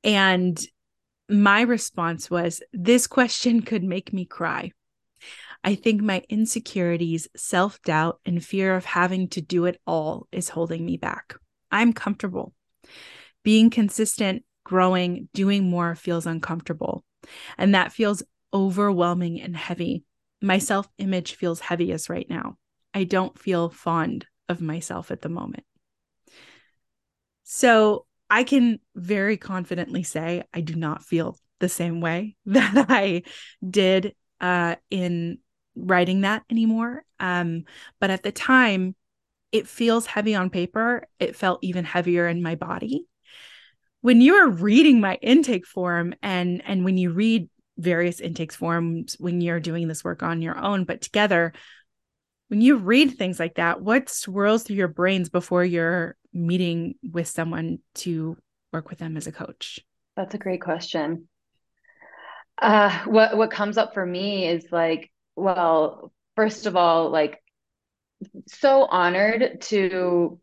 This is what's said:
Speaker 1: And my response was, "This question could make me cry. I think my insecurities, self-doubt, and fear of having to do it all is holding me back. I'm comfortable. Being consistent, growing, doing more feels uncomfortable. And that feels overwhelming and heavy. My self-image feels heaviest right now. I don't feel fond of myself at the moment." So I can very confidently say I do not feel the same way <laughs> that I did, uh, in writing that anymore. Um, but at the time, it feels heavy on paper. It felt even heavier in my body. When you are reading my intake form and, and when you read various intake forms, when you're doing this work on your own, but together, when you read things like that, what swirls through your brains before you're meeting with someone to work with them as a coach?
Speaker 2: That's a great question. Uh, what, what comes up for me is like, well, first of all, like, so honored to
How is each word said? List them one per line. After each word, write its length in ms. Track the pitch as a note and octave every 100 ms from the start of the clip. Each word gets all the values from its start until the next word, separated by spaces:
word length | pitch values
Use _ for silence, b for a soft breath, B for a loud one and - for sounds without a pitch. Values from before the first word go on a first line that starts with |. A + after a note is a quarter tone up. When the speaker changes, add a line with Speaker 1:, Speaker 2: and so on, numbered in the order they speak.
Speaker 1:
And 580 | G#3 G#3 F#3+ F#3 F3+ D#3+ - _ _ _ _ _ -
my 340 | G#3 G3+ G3+
response 640 | A#3+ A#3 - - E3+ E3 -
was, 300 | F3 E3+ - -
"This 340 | G3 F3+ A#3+ -
question 560 | - A#3+ - B3 A#3
could 220 | A3 A3
make 280 | F#3 F#3 -
me 120 | F#3+
cry. 480 | F3+ - E3 D3+ F#3 _ _ _ _ _ B B B B
I 140 | F#3 G3
think 260 | A#3 G#3+
my 200 | G#3+ F#3+ -
insecurities, 1000 | G#3+ A3 A#3 - G3 F3 E3+ E3+ E3 - -
self-doubt, 840 | - F#3 G3 - - D#3 E3 - -
and 180 | E3+
fear 320 | - F#3+ F#3+ F#3
of 80 |
having 440 | F3+ F3+ F3+ F#3 F#3
to 100 | F#3
do 240 | D#3 F3+
it 160 | F3 F3 -
all 400 | E3 D#3 - -
is 200 | F#3 F3
holding 340 | E3 E3 E3
me 120 | E3+ E3+
back. 360 | - - - - _ _ _
I'm 220 | G3+ A#3
comfortable. 580 | A3+ - G3+ G3 F3+ - _ _ _ B B B B B _
Being 280 | G#3 A3 A3+
consistent, 760 | A#3 G#3 - A3 - G3 F#3 _ _
growing, 640 | - F#3 F#3 F#3 F3+ F3 -
doing 360 | - G3 G3+ F#3
more 260 | F3 E3+
feels 320 | E3 - E3+ E3
uncomfortable. 760 | E3 - E3 - D#3 - - _ _ B B B B
And 180 | F#3
that 180 | G3 F3+
feels 300 | - G#3+ G3+ - _ _
overwhelming 880 | G3 G3 F#3 G3+ F3+ F3 F3 F3 E3
and 160 | - E3
heavy. 480 | - F3 F3 F3+ _ _ _ _
My 160 | G3 F#3+
self-image 760 | - G3 G3 - G3 F#3 F3
feels 260 | - F3 E3+
heaviest 480 | - F3 F3 E3 -
right 180 | F3 -
now. 300 | - - - _ _ _
I 120 | G3+
don't 320 | F3+ F#3+ F#3 _
feel 320 | - F3 E3+
fond 560 | - - E3 D#3+ - - _ -
of 120 | F3
myself 500 | E3 D#3+ - - -
at 120 | F3
the 80 | D#3+
moment." 340 | E3+ - - _ _ _ _ _ _ b b b b b b _ _ _ _ _ _
So 600 | - - B3+ A3 G#3+ G#3 - _ _
I 140 | G#3+
can 360 | B3+ C#4 A#3+ G#3+ _
very 420 | G#3 F3 G#3 G3+ G#3+
confidently 680 | - F#3 F3 F3+ - F#3
say 420 | E3 D#3 E3 F3 -
I 80 | F3
do 140 | D#3+
not 300 | D#3+ D#3+ -
feel 340 | - E3 D#3+ - _ _
the 80 | F3+
same 320 | - E3+ E3+
way 360 | E3 E3+ G#3 _
<laughs> 60 | G#3
that 400 | G#3+ G#3 A3 G#3
I 340 | B3 G3 F3 B B B B F#3
did, 460 | G3 F#3 F#3+ G3 - _ _
uh, 360 | F3+ F3+ E3+ E3 _
in 480 | F#3+ F3+ F3 E3+ - _ _ _ -
writing 440 | F#3 F3+ F3+ F#3+
that 220 | G3 G#3+ _
anymore. 540 | A3+ A3+ A3 A#3 C4 _ _
Um, 440 | F#3 F3+ E3+ E3 E3+ B B _
but 100 | G3
at 120 | F#3+
the 100 | G#3
time, 600 | - - C4 A#3+ F#3+ F#3 - _ _ _ _ _
it 160 | A3 -
feels 380 | - A#3 A#3 A3+
heavy 280 | - G#3
on 160 | G#3 F#3
paper. 560 | F#3 F3 G#3+ A#3 A#3+ - _
It 160 | F#3+ -
felt 240 | F#3+ F3
even 220 | F#3 F3+
heavier 420 | E3 F3+ F3 F3 F3
in 140 | E3+
my 120 | E3
body. 520 | E3 D#3+ F#3 A3 C#4+ F4 _ B B B B B B _ _
When 160 | A#3+ A#3
you 140 | C4
are 160 | G4 E4
reading 500 | E3+ G3+ A#3 D#4 A#3+
my 140 | G3+ -
intake 440 | A3+ C4+ C#4 G3 -
form 480 | - F3+ E3+ F3 -
and, 380 | G3+ F3+ F3+ F3 -
and 180 | F#3+
when 140 | F3+ F#3
you 120 | F3
read 380 | E3+ A3 A3+ E3 _ _ -
various 420 | E3+ E3+ F3 F3
intake 320 | E3 E3 D#3+
forms, 640 | - E3 E3+ E3+ E3 - -
when 220 | F3+ F3
you're 200 | E3+ E3+
doing 280 | E3 E3 E3
this 160 | D#3
work 180 | F3 E3+
on 200 | E3+ E3
your 160 | E3 -
own, 260 | G3 G3
but 160 | F3+ -
together, 540 | - G#3 G#3 F3 E3+ B B B B _ _ _ _ _ _
when 120 | G#3
you 160 | A#3+ C#4
read 400 | F#3 B3 D4 -
things 240 | F#3 F3
like 140 | E3+
that, 260 | - E3+ F3
what 300 | G3 B3 B3+
swirls 520 | - - F#3+ G3+ A3
through 140 | A3 G3+
your 120 | F3+
brains 420 | D3+ F#3 F#3+ E3+
before 340 | F3+ F3 F3+
you're 520 | F3+ E3+ E3 F3+ E3+ - _
meeting 600 | F3 E3+ F3+ F3 E3+ E3 -
with 240 | - E3+ E3
someone 520 | - E3 E3 E3 E3 _
to 420 | - - E3 D#3+ E3+ _ _ _
work 160 | E3 D#3
with 80 | F3
them 180 | E3 D#3+
as 100 | D3+
a 60 |
coach? 480 | D3+ - - - - _ _ _ -
Speaker 2:
That's 180 | F#3
a 40 | G#3
great 220 | G3 F3+
question. 640 | F3+ D#3+ - E3 D3+ E3 - _ _ _ _ _ B B B B B B B -
Uh, 440 | A#3 G#3+ G3+ E3+ -
what, 320 | A3 A3 G#3+
what 120 | A3
comes 280 | - G#3 A3
up 160 | A3
for 100 | G3+
me 420 | F3+ F3+ G3+ G3+ E3+
is 200 | E3+ E3
like, 400 | E3+ E3 D#3+ - _ _
well, 800 | - F#3+ F3+ E3+ D#3+ D#3 - - _ _ -
first 300 | G#3+ G#3+ G#3+
of 100 | F3+
all, 320 | E3+ E3 E3
like, 340 | D#3+ D3+ - _ _ _ _ _ _ _ _ G3 - -
so 360 | - C#4 C4+
honored 800 | C4+ F#3 F3 F#3 G#3 A3+ B3 -
to 760 | - G#3+ F#3+ F#3 F3+ F3 E3+ -